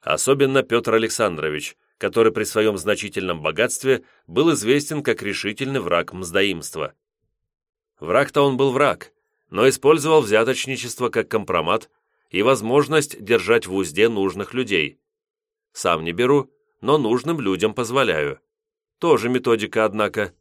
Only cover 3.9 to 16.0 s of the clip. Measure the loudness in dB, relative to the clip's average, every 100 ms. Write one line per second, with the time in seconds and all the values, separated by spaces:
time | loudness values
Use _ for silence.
3.9 | 0 -2 _ _ 2 2 2 2 2 2
4.9 | -6 -2 -2 -4 -4 -6 -6 -4 -4 0
5.9 | -2 -2 -8 -4 0 0 -2 -8 -8 -10
6.9 | _ _ _ _ _ _ _ _ _ _
7.9 | _ -2 0 0 2 2 2 0 2 0
8.9 | 0 -10 _ _ _ _ 2 2 4 0
9.9 | 0 2 2 4 2 2 -2 -4 -8 -8
10.9 | -4 -4 -2 -2 -4 -2 -2 0 -2 -4
11.9 | _ _ _ _ 0 2 2 2 0 2
12.9 | 0 -2 -8 0 0 4 2 2 -4 -4
13.9 | 2 2 2 -2 -2 -8 -6 -2 0 -2
14.9 | -6 _ _ _ _ _ _ _ -4 0
15.9 | 0